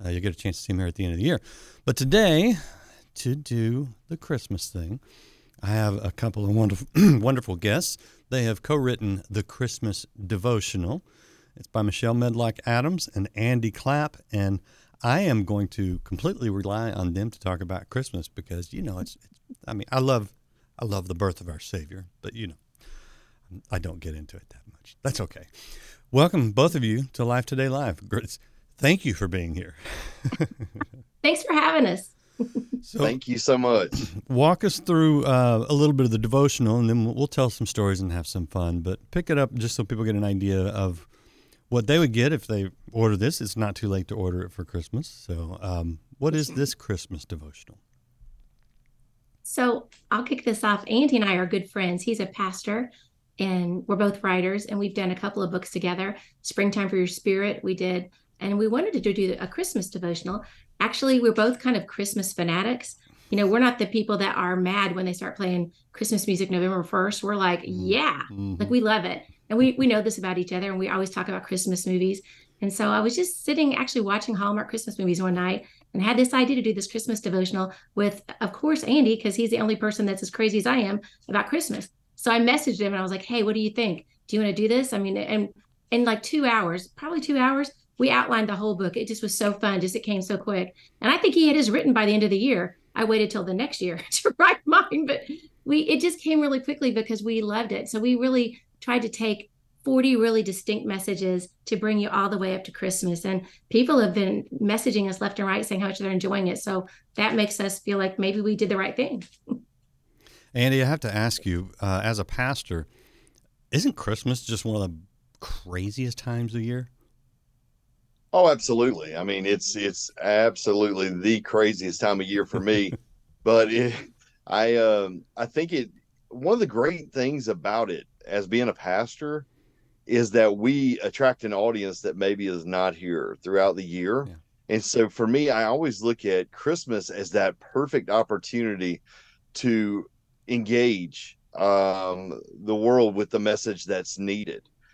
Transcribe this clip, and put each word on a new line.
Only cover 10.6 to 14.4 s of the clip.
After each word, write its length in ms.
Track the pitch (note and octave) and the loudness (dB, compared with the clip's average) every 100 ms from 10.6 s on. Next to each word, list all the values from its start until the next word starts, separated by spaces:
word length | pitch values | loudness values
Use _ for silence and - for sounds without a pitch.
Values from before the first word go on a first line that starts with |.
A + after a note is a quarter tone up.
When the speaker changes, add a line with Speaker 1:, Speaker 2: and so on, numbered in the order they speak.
| - G2 F2 D#3+ - _ _ _ _ | -2 -4 -4 -4 -10 _ _ _ _
Speaker 1:
It's 140 | - - | -20 -8
by 120 | A2+ | -2
Michelle 300 | G#2 - A#2 | -2 0 0
Medlock 460 | A#2+ B2 A#2 A#2 - - | 2 0 0 -2 -2 0
Adams 420 | A#2+ C#3+ F#3 - | 0 2 -2 -4
and 140 | G2+ G2 G#2 | -4 -6 -2
Andy 340 | A#2 B2 A2 | 0 2 0
Clapp, 460 | - C3 D3 D3+ - - | -4 -2 0 -2 -6 -8
and 280 | G#2 | -2